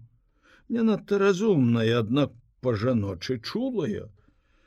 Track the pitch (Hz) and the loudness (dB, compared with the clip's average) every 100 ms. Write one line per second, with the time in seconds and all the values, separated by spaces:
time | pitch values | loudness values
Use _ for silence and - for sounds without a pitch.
0 | - _ _ _ _ - _ 233 226 208 | -16 _ _ _ _ -20 _ -2 0 0
1 | - 202 196 180 220 180 123 117 113 117 | 0 0 2 2 2 2 4 2 2 0
2 | 104 131 143 - _ _ 127 113 117 120 | 0 0 0 -4 _ _ -4 -2 0 0
3 | 98 90 - 123 - 208 262 240 170 208 | -2 -8 -6 -8 -6 -6 -4 -4 -4 -6
4 | 98 - _ _ _ _ | -10 -20 _ _ _ _